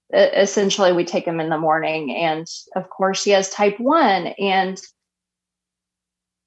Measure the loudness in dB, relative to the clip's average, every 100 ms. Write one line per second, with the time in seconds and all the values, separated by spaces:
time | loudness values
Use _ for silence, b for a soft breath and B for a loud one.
0 | _ 2 4 2 0 0 0 2 2 2
1 | 0 -4 -4 -4 -2 0 0 0 0 -4
2 | -6 -4 -2 -2 -8 -16 -10 -8 -8 -2
3 | -2 0 2 2 0 0 0 0 2 4
4 | 4 2 -2 -4 0 0 -2 -6 -14 _
5 | _ _ _ _ _ _ _ _ _ _
6 | _ _ _ _